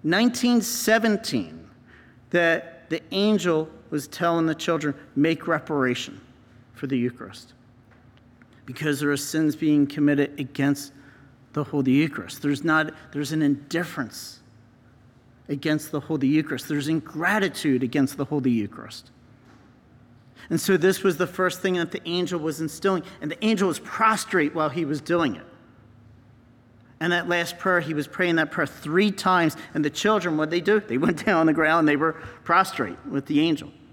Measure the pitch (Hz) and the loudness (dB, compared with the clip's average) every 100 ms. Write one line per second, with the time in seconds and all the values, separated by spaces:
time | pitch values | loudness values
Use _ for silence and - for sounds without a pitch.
0 | 156 180 240 240 240 240 196 - - 220 | 2 2 2 2 2 2 0 -2 2 4
1 | 226 208 - 123 82 80 - - - - | 4 0 -2 -4 -4 -12 -20 -20 -20 -20
2 | - - - 175 170 165 - - - 165 | -20 -20 -2 2 2 2 -4 -20 -8 -8
3 | - 190 208 208 175 156 156 - - 151 | -4 0 2 4 2 0 0 -10 -8 -6
4 | 135 - 170 170 160 151 - 160 147 135 | -6 -2 0 2 0 0 -2 0 -2 -6
5 | - - 151 160 - 156 - 147 127 120 | -6 0 2 2 -2 -4 -2 0 0 0
6 | - - - - - - - - 135 131 | -6 -14 -20 -20 -20 -20 -20 -12 -4 -2
7 | 120 - 101 - - - _ - _ - | -2 -4 -18 -18 -20 -20 _ -20 _ -20
8 | - - - _ - - - 123 156 139 | -20 -20 -20 _ -20 -20 -16 -4 -2 0
9 | 143 143 - 160 156 151 156 147 143 151 | 0 -2 -2 0 0 0 2 4 2 2
10 | 147 143 139 - 131 - 139 143 - - | 2 4 0 -2 -8 -2 0 0 -6 -18
11 | - - - - - - 143 147 131 135 | -20 -20 -20 -20 -10 -8 -4 0 2 4
12 | 156 - 87 - 147 143 165 156 156 - | 2 -4 -12 -6 -2 -2 2 0 0 -8
13 | - 143 143 156 143 139 - 165 170 - | -12 -8 -4 2 2 2 -2 -4 -4 -8
14 | 113 - - - - - - _ _ - | -10 -10 -16 -20 -20 -20 -20 _ _ -20
15 | - _ _ - - 143 160 151 - 147 | -20 _ _ -20 -8 -4 -2 -2 -2 -8
16 | - 156 131 156 151 139 - 147 143 160 | -4 0 2 2 0 -8 -4 -4 0 -2
17 | - 151 175 208 190 - 156 127 127 147 | -4 -4 0 2 0 0 0 2 2 2
18 | 135 - 139 151 127 117 101 - - - | 0 0 -4 0 2 0 -2 -8 -16 -18
19 | - - - - - - - - _ - | -20 -20 -20 -20 -20 -20 -20 -20 _ -20
20 | - - - - - 165 - 185 180 185 | -20 -20 -20 -20 -4 -2 2 4 4 4
21 | 196 170 180 - 185 180 190 180 170 170 | 0 0 -2 0 -2 0 -2 -2 -2 -6
22 | 175 175 175 175 156 147 160 - 196 185 | -4 -2 -2 -2 -4 -4 -6 -2 0 0
23 | - - 147 - 214 214 190 151 - - | -4 -10 -10 -2 0 2 2 -2 -8 0
24 | 220 220 - 185 147 165 156 147 151 147 | 2 2 0 0 0 0 -2 -2 -4 -4
25 | - 170 151 98 - - - - - - | 0 0 0 -2 -12 -20 -20 -20 -20 -20
26 | - - - - - - - - - - | -20 -20 -20 -20 -20 -20 -20 -20 -20 -4
27 | 165 175 170 175 170 - 190 175 151 151 | 0 0 0 -2 -2 -4 0 2 0 -4
28 | 143 - 180 165 156 - 143 - 147 170 | -6 -2 2 2 0 -2 -4 -4 0 2
29 | 208 196 185 180 160 - - 147 151 - | 2 2 2 4 2 -2 -8 -4 -2 0
30 | 208 214 175 156 156 175 170 208 208 127 | 2 2 0 -2 0 0 2 0 2 0
31 | 175 175 - 175 160 143 156 165 151 143 | 0 0 2 4 4 4 4 4 4 2
32 | 160 156 - - - 175 185 - 107 - | 0 -2 -14 -14 2 2 2 -2 -6 -6
33 | - 139 139 147 165 147 - - - | -6 -6 0 2 2 0 -6 -20 -20